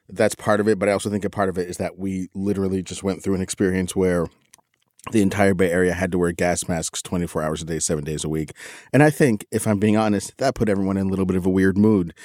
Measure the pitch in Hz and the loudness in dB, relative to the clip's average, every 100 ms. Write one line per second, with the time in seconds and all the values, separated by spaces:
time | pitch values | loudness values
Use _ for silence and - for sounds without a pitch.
0 | - 92 110 - - 104 104 101 101 98 | -10 0 0 0 0 2 2 2 2 0
1 | 107 104 95 107 98 92 90 87 90 85 | 0 -4 -4 -2 -2 -2 -6 -6 -8 -6
2 | 98 95 90 98 98 98 95 95 87 92 | -6 -4 -6 -6 -4 -2 0 -2 -4 -6
3 | 98 85 98 95 92 - 98 92 90 - | -4 -4 -2 -2 -2 0 0 2 -2 0
4 | 92 87 80 _ _ _ _ _ _ _ | 2 2 -2 _ _ _ _ _ _ _
5 | - 110 98 95 98 92 95 87 90 85 | -4 2 2 4 2 4 2 2 2 0
6 | 92 90 87 90 87 90 - 85 80 - | -2 0 0 0 -2 -2 -4 -4 -6 -10
7 | - 92 85 - 78 78 80 80 - 80 | -6 -4 -4 -4 -4 -4 -6 -4 -2 -4
8 | 73 76 76 78 78 - - - - 131 | -4 -6 -4 -4 -4 -10 -20 -20 -2 4
9 | 151 151 147 104 - 110 110 104 107 107 | 4 4 2 0 -2 -4 0 2 4 4
10 | 110 101 - - 131 123 110 98 98 98 | 2 0 -2 -4 -2 0 0 0 0 0
11 | 98 95 95 92 92 95 95 95 107 104 | 0 0 0 0 2 4 4 6 4 4
12 | 85 - | 0 -6